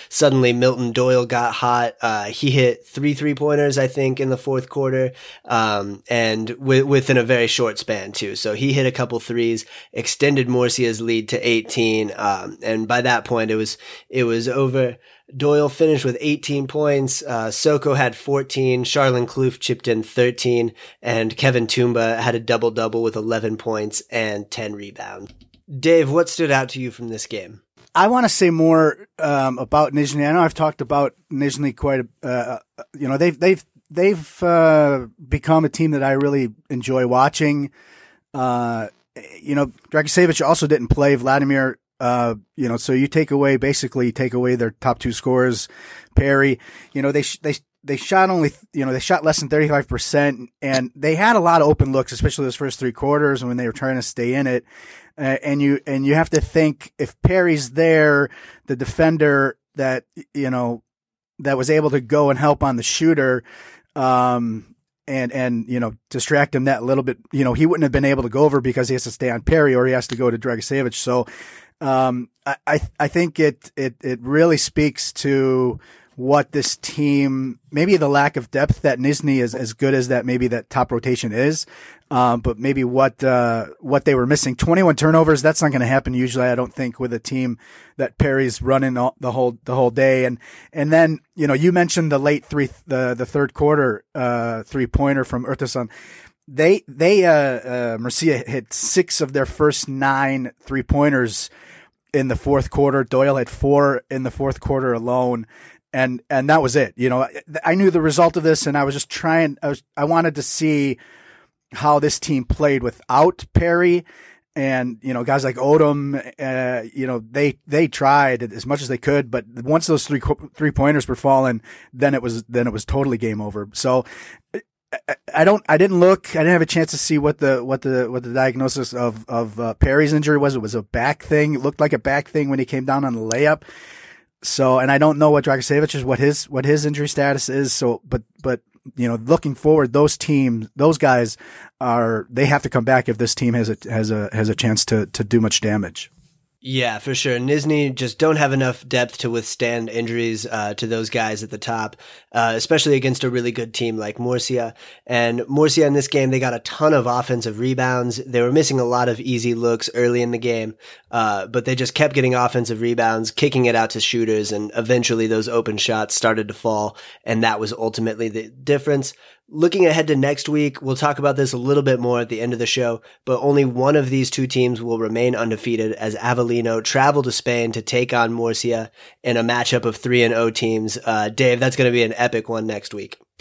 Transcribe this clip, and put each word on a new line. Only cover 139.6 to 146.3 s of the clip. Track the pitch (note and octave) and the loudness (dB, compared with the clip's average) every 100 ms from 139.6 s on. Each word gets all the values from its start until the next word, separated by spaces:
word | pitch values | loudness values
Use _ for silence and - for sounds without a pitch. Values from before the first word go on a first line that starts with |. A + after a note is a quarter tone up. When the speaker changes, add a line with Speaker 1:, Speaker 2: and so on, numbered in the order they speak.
| D3+ D#3 B2+ | 4 4 4
Speaker 2:
those | C#3+ D3 - | 4 2 0
teams, | - C#3+ C3 A#2 A2 | 0 2 2 0 -6
those | C3+ D3+ D#3 | 0 2 4
guys | C#3+ B2+ A2+ - - - - _ | 2 2 0 -6 -18 -20 -20 _
are, | B2+ A#2+ A2+ A2 A2+ | -2 0 0 -2 -4
they | B2 C#3 | -2 0
have | C#3+ | 0
to | C3 | 0
come | C3 | -2
back | A#2 B2+ B2 | 2 2 2
if | A2 | -2
this | A#2 | -2
team | - B2 | 0 0
has | A#2+ A2 | 0 -2
a, | G#2+ - | -4 -4
has | A2 A2 | -4 -2
a, | G#2+ G2+ | -2 -4
has | A2 A2 | -2 0
a | |
chance | - A2 G#2+ - | 0 0 0 0
to, | A2 G2 | 0 -2
to | - | -6
do | G#2 A#2 | 0 2
much | A2 - | 2 0
damage. | G#2+ G#2 F#2 - - _ _ | 0 -2 -4 -10 -18 _ _